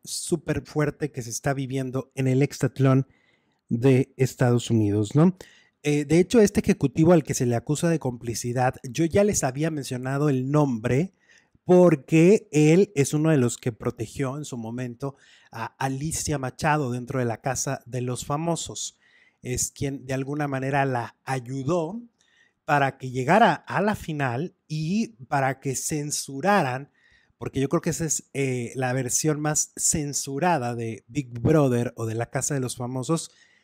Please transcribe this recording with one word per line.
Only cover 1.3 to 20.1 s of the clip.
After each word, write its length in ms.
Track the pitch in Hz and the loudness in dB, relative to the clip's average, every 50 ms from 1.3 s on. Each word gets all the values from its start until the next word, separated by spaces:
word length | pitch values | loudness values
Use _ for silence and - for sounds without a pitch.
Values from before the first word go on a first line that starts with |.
está 240 | 104 - - 143 135 | -12 -4 -4 -4 -2
viviendo 560 | 139 135 123 135 135 131 127 123 131 - _ - | -2 -4 -4 -4 -6 -6 -4 -6 -6 -8 _ -4
en 140 | 135 135 | -2 0
el 160 | 131 127 131 143 | 2 4 2 2
Exatlón 640 | - - - 143 123 - - 131 135 131 135 - _ _ _ _ _ _ _ _ _ _ _ _ | 0 0 -2 -4 -4 0 2 4 4 6 4 2 _ _ _ _ _ _ _ _ _ _ _ _
de 460 | - 120 117 123 139 127 127 135 _ _ | -6 -4 2 4 4 4 4 2 _ _
Estados 540 | - 131 - - - 131 123 120 120 - - | -2 -2 -2 2 0 2 2 4 2 2 0
Unidos, 460 | 117 110 107 101 101 107 107 104 - | 0 2 2 2 0 0 -2 0 2
¿no? 200 | 147 170 190 185 _ - - _ _ _ _ _ _ | 4 4 4 2 _ -20 -20 _ _ _ _ _ _
Eh, 240 | - 147 147 147 147 | -2 -2 0 0 0
de 140 | 143 160 175 | 2 2 2
hecho, 200 | 185 - - 233 | 2 4 6 6
este 200 | 202 196 - 170 | 6 6 4 0
ejecutivo 540 | - - 185 - 139 127 - 160 160 170 180 | 2 2 2 2 2 0 2 4 6 6 6
al 100 | 156 - | 6 4
que 100 | - 127 | 0 -2
se 140 | - 127 | -2 0
le 80 | 120 117 | 0 0
acusa 340 | 113 - - 151 - 175 170 | -2 -2 -4 -4 -2 0 0
de 80 | 165 | 0
complicidad, 760 | 156 - 127 123 117 120 117 104 - - 120 117 127 127 131 - - - | 0 -2 -6 -6 -6 -8 -8 -8 -6 -6 -4 -2 0 0 0 -2 -4 -16
yo 220 | 131 113 156 165 | -10 -2 -2 -2
ya 180 | 156 185 202 208 | 2 2 2 2
les 200 | 208 180 151 151 | 4 2 0 0
había 280 | 131 123 143 156 165 | -2 -2 -2 -4 -2
mencionado 580 | 156 143 123 - 131 123 127 131 139 139 151 151 | -2 -6 -6 -6 -8 -6 -6 -4 -2 0 0 2
el 220 | 135 131 127 135 | 0 0 0 2
nombre 640 | 147 151 147 135 120 107 117 123 123 143 185 - _ _ _ _ _ _ _ _ _ _ - | 2 2 2 2 0 -2 0 0 0 0 0 -2 _ _ _ _ _ _ _ _ _ _ 2
porque 840 | 170 180 180 180 175 160 135 - - 160 160 165 185 220 - - - | 6 6 8 8 6 6 2 0 2 4 6 8 8 6 4 2 0
él 400 | - 151 151 151 165 190 - - - | 2 4 6 6 6 6 4 4 2
es 200 | 139 131 - 151 | 0 0 2 2
uno 160 | 151 156 160 | 0 2 4
de 80 | 160 | 4
los 200 | 135 120 117 - | 4 4 2 0
que 140 | - - 127 | -2 -6 -6
protegió 680 | 107 _ - 120 - - 110 - - 143 139 127 135 | -6 _ -6 -6 -4 -4 -10 -10 -6 -6 -6 -6 -6
en 60 | 156 147 | -8 -10
su 140 | - 135 | -10 -10
momento 580 | 117 110 113 117 127 127 120 117 - 139 139 - _ _ _ _ _ _ _ | -10 -8 -8 -8 -8 -8 -10 -8 -8 -10 -10 -10 _ _ _ _ _ _ _
a 180 | - 113 113 - _ | -12 -10 -10 -10 _
Alicia 600 | - 135 135 135 135 151 165 - - - 160 147 | -6 -6 -4 -4 -4 -6 -6 -6 -6 -4 -4 -4
Machado 540 | 139 131 123 - - - 151 151 151 139 120 | -4 -4 -8 -8 -4 0 0 0 0 0 -2
dentro 280 | 123 123 123 - 131 127 | -4 -6 -8 -6 -4 -2
de 60 | 123 | -2
la 140 | 117 107 - | -2 -4 -4
Casa 420 | - 135 123 - - 143 135 - _ | -6 -6 -4 -4 -4 -6 -6 -8 _
de 160 | 117 123 123 | -10 -8 -6
los 240 | 123 127 123 - - | -4 -4 -6 -8 -6
Famosos. 760 | - 143 151 165 170 165 - - - 107 - - - _ _ _ _ _ _ _ _ _ _ | -6 -4 -4 -2 -2 -4 -4 -6 -12 -10 -12 -12 -12 _ _ _ _ _ _ _ _ _ _
Es 300 | - 123 123 123 - - | -8 -8 -4 -4 -4 -6
quien 340 | _ - 139 139 139 127 123 | _ -6 -6 -6 -6 -8 -8
de 80 | 131 | -6